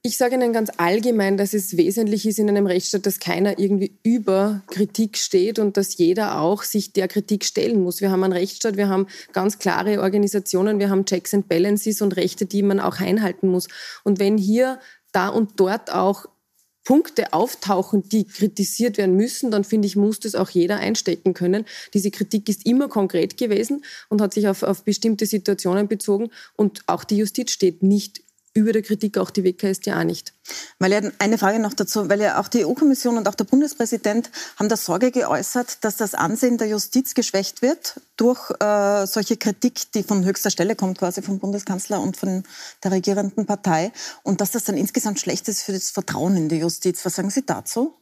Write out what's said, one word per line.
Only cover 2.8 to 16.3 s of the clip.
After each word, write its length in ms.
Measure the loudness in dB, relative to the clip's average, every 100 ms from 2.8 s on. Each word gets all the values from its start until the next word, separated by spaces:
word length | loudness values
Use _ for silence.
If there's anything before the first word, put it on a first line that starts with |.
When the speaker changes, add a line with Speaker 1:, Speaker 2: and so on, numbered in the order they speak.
| 0 -2 -2
Speaker 1:
dass 120 | -4
keiner 400 | -4 0 0 2
irgendwie 400 | 0 0 -2 _
über 580 | 0 0 2 2 2 -2 -6
Kritik 500 | -4 -2 0 -2 -2
steht 400 | 0 2 2 2
und 180 | 0 0
dass 200 | -2 2
jeder 440 | 2 2 0 0
auch 220 | 0 0
sich 300 | -2 -4 -2
der 160 | -2 0
Kritik 360 | -2 -2 -2
stellen 380 | -2 -2 0 2
muss. 180 | 0 0
Wir 120 | 0
haben 100 | 2
einen 100 | 0
Rechtsstaat, 440 | 0 -4 -4 -4 0
wir 120 | 0
haben 200 | 0 -2 -8 -6
ganz 260 | -2 -2 0
klare 420 | 0 0 0 0
Organisationen, 760 | 2 2 2 0 0 0 2 2
wir 120 | 2
haben 160 | 0 0
Checks 280 | -2 0
and 140 | -2 2
Balances 540 | 2 2 2 0 0
und 120 | 0
Rechte, 320 | 0 -2 -2 -2
die 160 | 0
man 160 | 2 2
auch 220 | 0 -2
einhalten 480 | 0 0 0 0 0
muss. 180 | 0 -2 -14 -18 -6
Und 160 | -2 2
wenn 180 | 2 2
hier 400 | 2 2 2 -2 -14 -20 _
da 160 | -2 0
und 320 | 0 -2 2
dort 340 | 2 2 -2
auch 340 | 0 2 0 -8